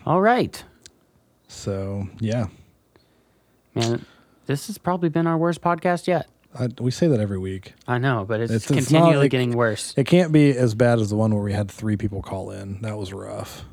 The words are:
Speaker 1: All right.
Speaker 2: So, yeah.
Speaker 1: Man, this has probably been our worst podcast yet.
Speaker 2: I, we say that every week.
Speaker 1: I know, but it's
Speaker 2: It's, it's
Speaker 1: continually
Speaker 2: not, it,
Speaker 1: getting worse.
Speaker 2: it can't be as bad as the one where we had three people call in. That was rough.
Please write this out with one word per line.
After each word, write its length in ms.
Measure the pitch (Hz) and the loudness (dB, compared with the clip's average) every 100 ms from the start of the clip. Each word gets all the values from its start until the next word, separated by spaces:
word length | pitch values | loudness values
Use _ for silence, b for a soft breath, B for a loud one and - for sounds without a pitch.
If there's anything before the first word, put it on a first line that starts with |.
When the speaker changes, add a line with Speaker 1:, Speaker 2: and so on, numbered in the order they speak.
Speaker 1:
All 160 | - 170 | -2 2
right. 420 | 202 247 135 - - _ - _ _ _ _ _ _ | 2 2 0 -6 -18 _ -20 _ _ _ _ _ _
Speaker 2:
So, 580 | - - 98 95 98 95 - | -12 -8 -6 -6 -6 -8 -6
yeah. 260 | 110 113 104 - b b _ _ b b b b b b _ | -4 -2 -4 -8 b b _ _ b b b b b b _
Speaker 1:
Man, 300 | - 117 120 - B B B - | -4 -2 -2 -6 B B B -6
this 200 | 139 - | -6 -6
has 100 | 208 | -8
probably 300 | - 185 175 | -4 -2 -2
been 180 | 160 165 | 0 0
our 120 | 165 | 0
worst 220 | 165 165 | 0 -2
podcast 460 | 175 175 185 175 - | -2 -2 0 -2 0
yet. 220 | 170 - _ _ - | -2 -2 _ _ -6
Speaker 2:
I, 100 | 123 110 | -6 -4
we 100 | 127 | -4
say 180 | 120 170 | 0 2
that 120 | 123 | 2
every 180 | 104 98 | 0 -4
week. 360 | 95 95 - - - | -6 -8 -12 -14 -6
Speaker 1:
I 100 | 120 | -2
know, 260 | 131 120 98 | 0 0 -2
but 140 | 110 | -2
it's 120 | 117 | 0
Speaker 2:
It's, 180 | 113 - | -2 0
it's 180 | 143 127 | 0 4
Speaker 1:
continually 260 | 156 170 147 | 6 6 6
Speaker 2:
not, 80 | |
it, 40 | 139 | 4
Speaker 1:
getting 220 | 127 123 120 | 2 0 2
worse. 360 | 117 104 - - | 0 0 -4 -2
Speaker 2:
it 80 | 131 | 4
can't 260 | 175 175 | 4 6
be 180 | 156 147 123 | 6 6 4
as 180 | 123 | 2
bad 240 | 107 120 120 | 4 4 4
as 100 | 104 | 2
the 60 | 107 | 2
one 180 | 110 | 2
where 80 | 104 | 2
we 100 | 101 | 0
had 180 | 101 101 | -2 -4
three 260 | - 107 104 | -4 -2 -2
people 260 | 107 98 | -2 -6
call 280 | 92 98 95 | -8 -10 -10
in. 300 | 98 98 98 | -10 -10 -10
That 140 | 110 107 | -8 -8
was 160 | 95 | -10
rough. 520 | 98 98 104 101 - - | -12 -12 -10 -12 -14 -20